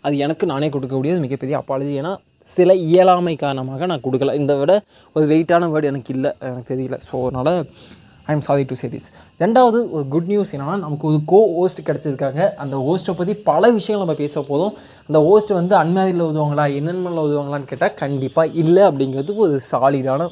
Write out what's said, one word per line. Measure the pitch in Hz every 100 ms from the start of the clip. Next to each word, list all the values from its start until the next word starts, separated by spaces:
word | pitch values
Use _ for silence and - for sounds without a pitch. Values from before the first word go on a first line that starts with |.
அது | 143 143
எனக்கு | 143 160 -
நானே | 139 151
கொடுக்கக்கூடியது | 139 131 135 139 180
மிகப்பெரிய | 131 135 131 143
அப்பாலஜி. | - 139 143 139
ஏன்னா, | 156 196 _ _
சில | - - 175
இயலாமை | 190 165 175 185 180 175 156
காரணமாக | 143 135 131 135 180
நான் | 156
கொடுக்கல. | 131 131 -
இந்த | 147 139 143
விட | 143 202 - _ _
ஒரு | 160 151
வெயிட்டான | 160 165 170 175
வேர்டு | 156
எனக்கு | 147 139 113
இல்ல, | 131 139 -
எனக்கு | 131 127 123
தெரியல. | 131 131 127
So, | - 131 127
அதனால, | 127 135 175 135 - - - - _ -
I |
am | 151
sorry | 135 143
to | 131
say | 127 123
this. | - - _ - _
ரெண்டாவது | 175 233 247 226 214
ஒரு | 156 139
குட் | 151 170
நியூஸ் | 208 196 -
என்னன்னா, | 139 185
நமக்கு | 156 147 156
ஒரு | 156 151
கோ | 185 220 170
ஹோஸ்ட் | 185 185 160
கிடைச்சிருக்காங்க. | 147 156 127 139 139 196
அந்த | - 139 135
ஹோஸ்ட்டை | 135 180 -
பத்தி | 175 180
பல | 208 - 151 220
விஷயங்கள் | 226 - 208 180
நம்ம |
பேச | 147 147 156
போதும். | 139 143 196 208 - - -
அந்த | 156
ஹோஸ்ட் | 151 208 208
வந்து | 190 175 196
அன்மேரிட்ல | 160 185 190 175 165
உதவுவாங்களா, | 156 147 147
என்என்எம்ல | 147 143 156 180 180 165
உதவுவாங்களான்னு | 151 147 143 143
கேட்டா, | 131 139 185
கண்டிப்பா | - 143 139 131 165
இல்ல | 160 165 160 175 196
அப்படிங்கிறதுக்கு | 139 135 135 147
ஒரு | 208 196 139 -
சாலிடான | 135 131 139 131 135 170